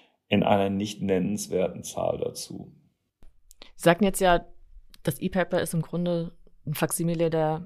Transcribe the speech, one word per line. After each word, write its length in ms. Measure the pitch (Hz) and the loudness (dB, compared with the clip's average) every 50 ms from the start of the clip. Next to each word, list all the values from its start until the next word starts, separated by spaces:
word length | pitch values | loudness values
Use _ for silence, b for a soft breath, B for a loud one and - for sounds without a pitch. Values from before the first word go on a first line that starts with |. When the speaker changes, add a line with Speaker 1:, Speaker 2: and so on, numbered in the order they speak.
| b b b b b - | b b b b b 0
Speaker 1:
in 160 | 104 101 - | 2 4 4
einer 260 | - 104 101 98 98 | 4 4 2 2 2
nicht 320 | 98 98 104 101 - - | 0 -2 -2 -4 -6 -4
nennenswerten 800 | 98 98 95 92 92 98 104 104 - - 90 90 92 - - - | 0 0 2 2 2 0 -2 -4 -4 -2 -2 0 0 -2 -4 -8
Zahl 360 | - - - - 50 50 - - | -12 -10 -6 -2 -2 -2 -2 -2
dazu. 520 | - - - - - - - 92 - - - _ _ _ _ _ _ _ _ - - - - - _ - - - b b b | -4 -6 -6 -10 -12 -12 -12 -14 -14 -16 -18 _ _ _ _ _ _ _ _ -20 -20 -20 -20 -20 _ -20 -20 -20 b b b
Speaker 2:
Sie 80 | b | b
sagten 220 | - 170 170 - 208 | 4 4 6 6 4
jetzt 160 | 190 190 - | 0 2 4
ja, 240 | 190 180 175 175 - - - - - - - - - - - - | 4 6 4 4 2 -2 -18 -20 -20 -20 -20 -20 -20 -20 -14 -6
das 160 | - 165 - - | -4 -4 -4 -2
E-Paper 420 | - 185 - 190 175 - 185 170 | -2 -2 0 0 0 0 0 0
ist 140 | - - - | 0 0 -2
im 80 | 165 | -2
Grunde 480 | 156 - - 170 175 175 175 170 165 170 - - - - - - - | -4 -2 -4 -4 -2 -2 -2 -2 -4 -6 -10 -16 -20 -20 -20 -14 -8
ein 80 | 151 151 | -6 -4
Faksimile 540 | - 165 156 - - 165 170 170 160 170 165 | -2 -2 -2 -2 -2 -2 -2 0 0 0 2
der 360 | 165 160 156 156 156 160 180 | 2 2 2 2 0 -2 -6